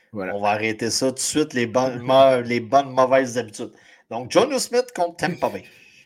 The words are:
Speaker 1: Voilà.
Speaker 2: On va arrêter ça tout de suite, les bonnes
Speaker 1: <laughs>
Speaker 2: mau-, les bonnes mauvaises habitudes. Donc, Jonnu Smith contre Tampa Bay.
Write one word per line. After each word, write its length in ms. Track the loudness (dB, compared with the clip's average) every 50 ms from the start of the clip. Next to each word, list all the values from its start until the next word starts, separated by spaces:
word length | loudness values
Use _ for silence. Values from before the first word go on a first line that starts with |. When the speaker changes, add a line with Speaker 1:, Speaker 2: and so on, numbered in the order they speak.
| _ _
Speaker 1:
Voilà. 220 | -10 -8 -6 -4 -4
Speaker 2:
On 60 | 0
va 100 | 0 0
arrêter 400 | 0 2 0 -2 -2 -2 -4 -4
ça 180 | -2 0 -2 -2
tout 60 | -2
de 40 | -4
suite, 320 | -6 -2 0 0 0 0 -2
les 120 | -2 -2
bonnes 320 | 0 0 0 0 0 -4 -4
Speaker 1:
<laughs> 40 |
Speaker 2:
mau-, 380 | 0 4 6 8 8 8 6 4
les 180 | 0 -2 -2 -4
bonnes 300 | 0 2 2 2 2 2
mauvaises 460 | 2 2 4 4 4 2 2 0 -2 -4
habitudes. 340 | -6 -6 -8 -12 -12 -12 -14 _ _ _ _ _ _ -10
Donc, 200 | -10 -8 -8 -6
Jonnu 280 | -4 -4 -4 -2 -4 -4
Smith 280 | -6 -4 -4 -4 -4 -4 -6
contre 220 | -6 -6 -6 -4
Tampa 320 | -4 -6 -6 -4 -4 -6 -6
Bay. 140 | -6 -10 -14 -20 _ _ _ _ _ _ _